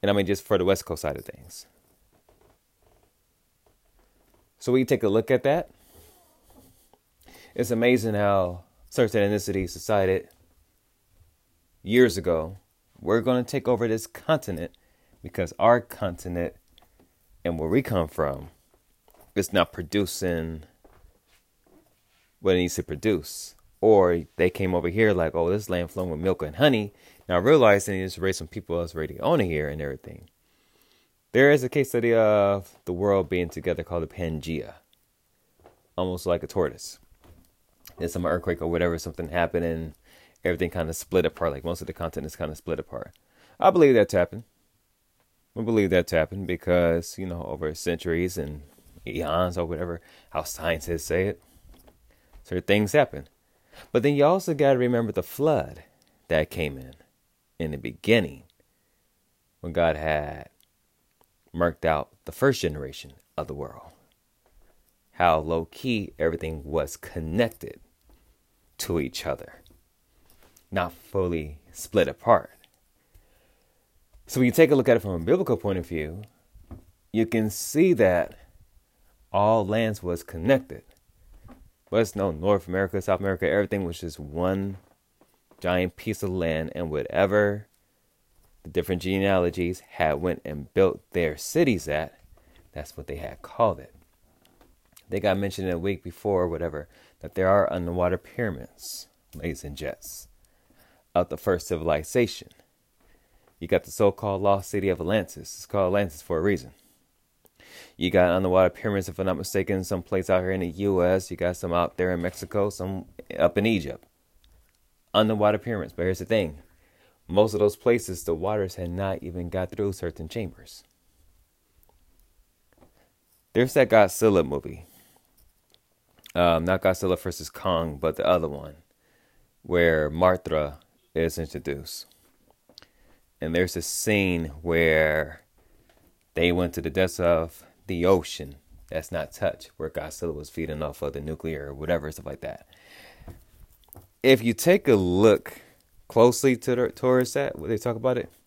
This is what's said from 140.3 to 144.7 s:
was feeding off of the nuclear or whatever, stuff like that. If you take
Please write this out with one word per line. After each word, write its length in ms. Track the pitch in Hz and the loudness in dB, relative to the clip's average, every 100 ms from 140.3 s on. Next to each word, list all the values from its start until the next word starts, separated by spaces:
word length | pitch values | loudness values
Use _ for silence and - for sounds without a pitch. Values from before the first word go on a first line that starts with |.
was 160 | 73 76 | -8 -10
feeding 320 | - 80 76 | -8 -8 -6
off 180 | 76 - | -8 -6
of 140 | 71 | -8
the 60 | 71 | -6
nuclear 480 | 73 78 80 76 71 | -8 -8 -6 -8 -10
or 60 | |
whatever, 380 | 69 78 87 73 | -10 -4 -4 -4
stuff 140 | - 71 | -12 -14
like 140 | 69 | -12
that. 260 | - - _ - - - - - - - _ _ - _ _ - _ _ | -12 -14 _ -20 -20 -20 -20 -20 -20 -20 _ _ -20 _ _ -20 _ _
If 200 | 123 131 | 6 6
you 100 | 117 | 4
take 360 | 113 170 | 0 4